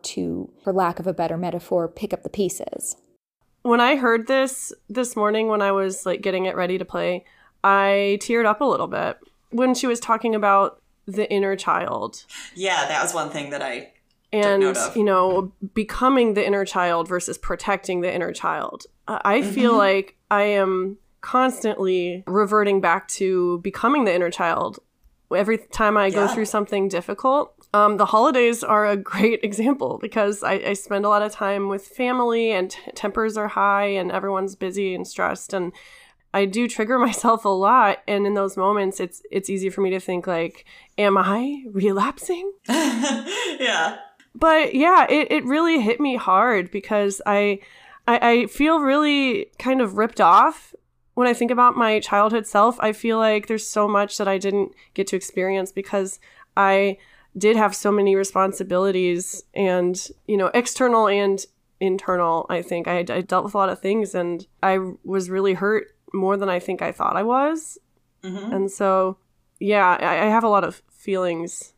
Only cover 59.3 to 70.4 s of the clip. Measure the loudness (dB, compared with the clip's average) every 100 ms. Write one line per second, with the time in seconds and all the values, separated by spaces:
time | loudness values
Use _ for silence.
59.3 | -12 -10 -2 0 2 0 -2 -8 -14 -4
60.3 | 0 2 0 -2 0 2 4 4 2 2
61.3 | 0 -6 _ _ -4 -2 -2 -2 0 0
62.3 | 0 -2 -6 -4 -6 -4 -4 -2 -4 -2
63.3 | -2 -2 -2 -2 -2 -2 -2 -2 -4 -4
64.3 | -6 -10 -2 0 0 -4 -10 -6 -4 -2
65.3 | -2 0 0 0 -2 -4 _ -10 -4 0
66.3 | 0 -2 -4 -4 -6 -6 -2 -2 0 0
67.3 | 0 0 -4 -10 -20 _ _ _ _ -12
68.3 | -10 -6 -4 -4 -2 0 2 0 -4 _
69.3 | _ _ -6 0 2 4 2 0 0 2
70.3 | 2